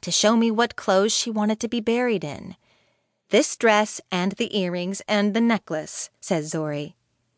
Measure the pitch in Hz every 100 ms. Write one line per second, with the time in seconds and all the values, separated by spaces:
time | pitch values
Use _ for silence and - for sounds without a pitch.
0 | - - 208 226 226 220 233 - - 190
1 | 214 - 240 214 208 220 226 240 220 240
2 | 247 196 147 - 180 - _ _ _ _
3 | _ _ _ 214 302 - 226 208 214 -
4 | - 180 190 190 233 208 180 180 180 196
5 | - 208 208 214 233 214 - 156 151 -
6 | - _ - 170 151 160 151 147 147 -
7 | _ _ _